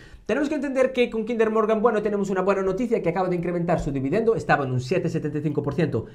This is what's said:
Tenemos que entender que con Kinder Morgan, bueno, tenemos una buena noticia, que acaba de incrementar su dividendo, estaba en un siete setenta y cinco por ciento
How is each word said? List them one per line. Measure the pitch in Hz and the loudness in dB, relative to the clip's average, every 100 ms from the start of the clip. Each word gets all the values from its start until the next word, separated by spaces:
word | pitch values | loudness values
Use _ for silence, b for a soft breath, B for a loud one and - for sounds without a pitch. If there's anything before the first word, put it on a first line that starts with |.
| B B - | B B -2
Tenemos | 254 294 | -2 0
que | 302 | -2
entender | 277 262 262 | 0 2 2
que | 247 240 | 2 0
con | 226 | 0
Kinder | 220 226 220 | -2 0 2
Morgan, | 220 214 214 | 2 2 2
bueno, | 233 214 | 2 2
tenemos | 190 202 190 | 0 -2 0
una | 190 | 0
buena | 185 196 | 2 2
noticia, | 190 185 233 208 | 0 0 0 0
que | 165 | 0
acaba | 185 180 | 0 0
de | 175 | 0
incrementar | 175 175 170 160 | -2 -2 0 0
su | 156 | 0
dividendo, | 135 135 196 226 | -2 0 0 2
estaba | 165 - 147 131 | 0 2 2 2
en | |
un | 127 | -2
siete | - 175 170 | 0 -2 0
setenta | 156 151 147 | -2 -4 -2
y | |
cinco | 156 143 | -2 -2
por | 131 131 | -2 0
ciento | 147 117 B | 0 -2 B